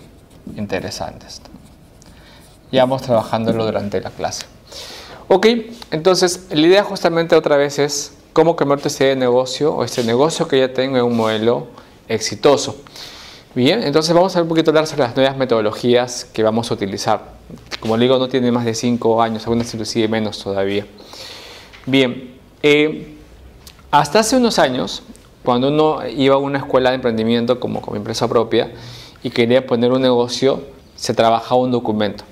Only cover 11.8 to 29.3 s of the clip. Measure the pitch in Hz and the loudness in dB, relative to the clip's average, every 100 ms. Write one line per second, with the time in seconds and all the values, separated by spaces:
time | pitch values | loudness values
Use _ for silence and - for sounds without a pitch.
11.8 | - - - 113 - 104 151 - - - | -20 -18 -8 -6 -6 0 2 2 0 -10
12.8 | - - - - - - - 127 127 220 | -18 -20 -20 -20 -20 -20 -10 0 0 2
13.8 | 151 151 156 170 185 180 165 160 160 156 | 0 0 2 4 2 0 0 2 2 2
14.8 | 156 147 123 131 135 135 127 113 107 110 | 0 -2 -2 0 0 0 0 0 0 -2
15.8 | 123 120 123 - - - 110 113 113 113 | 2 2 2 -6 -8 -2 0 0 -2 -4
16.8 | 98 104 - 104 - - - - - - | -4 -4 -2 -2 -4 -20 -20 -20 -16 -8
17.8 | 110 113 123 131 131 131 123 120 117 113 | -2 2 2 2 0 0 0 0 -2 -2
18.8 | 120 117 117 113 113 110 113 117 117 113 | -2 0 2 2 0 -2 -2 -2 -2 -6
19.8 | 107 117 107 110 107 - 101 98 98 101 | -4 -2 0 0 -4 -6 -6 -4 -2 -4
20.8 | 101 - - - - - - - - - | -6 -14 -20 -20 -18 -18 -20 -20 -20 -14
21.8 | - 135 127 - - - - - 147 147 | 0 2 2 -2 -14 -20 -20 -2 2 4
22.8 | 151 156 - - - - - - - - | 2 -2 -12 -20 -20 -20 -20 -20 -20 -20
23.8 | - 147 147 214 220 254 233 - 147 127 | 0 0 2 2 2 2 2 2 0 0
24.8 | - - - - - - - 123 135 151 | -6 -8 -16 -20 -20 -6 -2 0 2 2
25.8 | 156 139 - 117 135 139 139 139 139 131 | 2 0 -4 0 4 4 2 -4 0 2
26.8 | 127 131 123 110 113 117 117 120 110 107 | 2 2 0 0 0 2 0 -2 -4 -6
27.8 | - 107 107 113 120 120 113 113 131 - | -6 -8 -8 -4 0 0 2 0 -2 -8
28.8 | - - - - 127 | -18 -20 -20 -12 -4